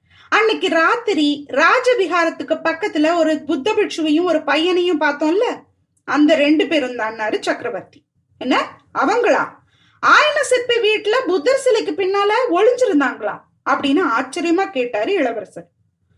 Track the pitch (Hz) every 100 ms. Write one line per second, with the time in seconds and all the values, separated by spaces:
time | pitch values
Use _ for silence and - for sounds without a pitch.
0 | _ _ - 381 440 - 370 330 330 480
1 | 453 320 294 285 - 262 330 494 508 480
2 | 349 349 330 - 277 320 330 320 415 311
3 | 311 339 311 302 - 302 403 440 359 -
4 | 311 302 359 311 302 285 349 359 359 302
5 | 330 - 311 370 466 294 - _ _ _
6 | - 277 302 294 285 311 - 311 254 247
7 | 220 226 214 403 - 285 233 190 - _
8 | _ _ _ - 254 381 - - _ -
9 | 269 466 427 269 - - _ _ _ _
10 | - 466 605 587 523 508 480 466 427 427
11 | 403 480 415 359 294 539 508 453 320 311
12 | 381 403 403 453 494 339 440 494 494 294
13 | 262 - 208 - _ _ - 277 277 294
14 | 370 226 262 349 339 339 392 262 240 254
15 | 339 392 247 - - 131 - _ _ _
16 | _